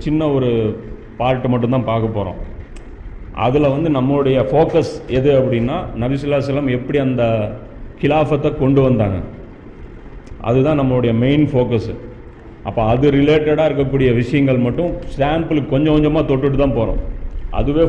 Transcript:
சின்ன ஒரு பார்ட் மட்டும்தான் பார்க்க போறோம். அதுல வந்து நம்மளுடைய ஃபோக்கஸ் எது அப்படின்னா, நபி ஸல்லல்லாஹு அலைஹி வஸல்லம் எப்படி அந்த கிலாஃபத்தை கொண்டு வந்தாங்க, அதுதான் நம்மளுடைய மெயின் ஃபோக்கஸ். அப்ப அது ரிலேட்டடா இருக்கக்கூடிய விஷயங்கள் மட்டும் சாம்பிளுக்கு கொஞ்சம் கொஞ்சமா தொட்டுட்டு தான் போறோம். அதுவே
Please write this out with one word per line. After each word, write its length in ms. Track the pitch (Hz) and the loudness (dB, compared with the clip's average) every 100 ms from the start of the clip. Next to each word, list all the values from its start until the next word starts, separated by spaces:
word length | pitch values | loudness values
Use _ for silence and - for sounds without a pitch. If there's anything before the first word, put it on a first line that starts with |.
| - | -2
சின்ன 240 | 151 156 139 | 0 2 2
ஒரு 140 | 127 117 107 - - - - - | 2 2 0 -4 -10 -14 -16 -4
பார்ட் 320 | 123 131 123 | -2 0 0
மட்டும்தான் 380 | 123 117 131 110 | 0 2 0 0
பார்க்க 240 | 113 110 104 | 0 -2 -2
போறோம். 220 | 95 87 - - - - - - - - - - 117 | -6 -6 -10 -12 -14 -16 -16 -16 -16 -16 -14 -2 0
அதுல 240 | 139 147 | 2 2
வந்து 160 | 139 165 139 | 2 0 0
நம்மளுடைய 440 | 127 143 135 131 110 | 2 2 2 2 2
ஃபோக்கஸ் 420 | 143 - 170 - - - 127 | 2 4 2 0 -6 -4 0
எது 120 | 135 135 | 4 4
அப்படின்னா, 380 | 123 117 120 165 - - | 2 0 0 -4 -6 -4
நபி 140 | 120 139 | -2 -2
ஸல்லல்லாஹு 260 | 143 143 | 0 -2
அலைஹி 80 | 131 | 0
வஸல்லம் 200 | 139 139 123 | -2 0 -2
எப்படி 220 | 123 147 131 | 0 0 0
அந்த 180 | 123 117 113 107 - - - - - | 2 0 0 -2 -6 -14 -16 -16 -4
கிலாஃபத்தை 480 | 143 151 147 147 151 - | 0 2 2 0 0 0
கொண்டு 220 | 135 139 131 | 2 4 4
வந்தாங்க, 300 | 120 101 92 - - - - - - - - - - - - - | 4 0 -2 -6 -12 -18 -18 -20 -18 -18 -18 -18 -18 -16 -8 0
அதுதான் 300 | 127 139 151 | 2 2 2
நம்மளுடைய 320 | 135 127 120 113 | 2 2 2 2
மெயின் 220 | 127 147 147 | 2 4 2
ஃபோக்கஸ். 380 | 127 120 113 - - - - - - - - - | 2 2 0 -2 -8 -12 -18 -20 -20 -20 -12 -6
அப்ப 120 | 120 110 | -2 0
அது 140 | 123 143 139 | 2 4 4
ரிலேட்டடா 480 | 143 156 151 151 156 | 4 4 2 2 2
இருக்கக்கூடிய 400 | 139 131 135 131 120 | 0 0 2 2 2
விஷயங்கள் 400 | 120 147 139 123 120 | 2 2 2 2 0
மட்டும் 240 | 120 175 - - - | 0 -2 -4 -8 -2
சாம்பிளுக்கு 580 | 139 160 151 151 127 | 0 0 0 -2 0
கொஞ்சம் 220 | 135 156 151 | 0 2 4
கொஞ்சமா 260 | 147 - - | 2 2 0
தொட்டுட்டு 320 | 131 139 135 | 0 2 2
தான் 140 | 139 117 | 2 2
போறோம். 240 | 107 90 - - - - - - | 0 -2 -4 -8 -8 -8 -6 -2
அதுவே 240 | 127 147 | 0 2